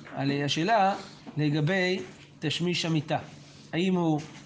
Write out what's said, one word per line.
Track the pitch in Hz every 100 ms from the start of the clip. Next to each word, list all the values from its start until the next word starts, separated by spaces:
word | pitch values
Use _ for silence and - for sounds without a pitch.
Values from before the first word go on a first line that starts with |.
| - 135
על-, | 139 143
השאלה | 143 156 175 226 190 196 - - - 147
לגבי | 147 156 151 190 180 190 - - - -
תשמיש | 156 139 175 175
המיתה. | 170 160 - 151 - - - - -
האם | 156 190 180
הוא, | 165 151 156 -